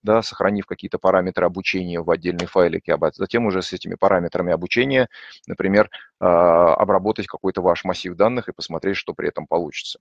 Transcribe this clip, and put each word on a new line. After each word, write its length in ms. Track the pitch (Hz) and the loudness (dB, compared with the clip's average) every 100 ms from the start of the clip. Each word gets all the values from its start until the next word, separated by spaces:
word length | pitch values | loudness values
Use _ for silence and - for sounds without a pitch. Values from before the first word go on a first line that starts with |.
да, 200 | 107 113 | 0 0
сохранив 420 | 107 - 95 101 | 0 -2 -2 -2
какие-то 340 | - - 95 87 | -6 -10 -8 -2
параметры 460 | 92 92 90 90 | 2 2 2 0
обучения 560 | 87 90 - 95 90 85 | -2 -2 -4 -4 -4 -6
в 100 | 80 | -2
отдельный 360 | 85 87 87 87 | -2 -2 -4 -2
файлик, 420 | 95 85 85 - | 2 2 0 -2
и 40 | |
обо-, 200 | 78 80 | 0 -2
затем 300 | - 98 120 113 | -4 -4 -2 0
уже 140 | 92 | -2
с 120 | - | -4
этими 220 | 92 - - | -8 -10 0
параметрами 540 | 98 92 85 90 90 | 2 2 0 -2 -2
обучения, 560 | 85 87 120 135 135 120 - - - - | -2 -2 -2 2 2 0 -4 -20 -20 -12
например, 440 | 92 95 101 104 - - - | -4 2 2 2 -2 -18 0
а, 560 | 92 87 87 85 87 | 4 6 6 6 4
обработать 520 | - 101 98 101 110 92 | 4 2 2 0 -4 -6
какой-то 340 | - 95 95 | -6 -4 0
ваш 240 | 90 85 | 0 0
массив 320 | 95 87 90 87 | -2 -6 -6 0
данных 320 | 107 123 110 | 0 0 -8
и 40 | |
посмотреть, 440 | - - 82 95 98 | -12 -8 -6 -4 -4
что 160 | - | -6
при 140 | 80 80 | -6 -6
этом 180 | - 76 | -6 -4
получится. 520 | 82 80 - - - | -2 -2 -8 -12 -14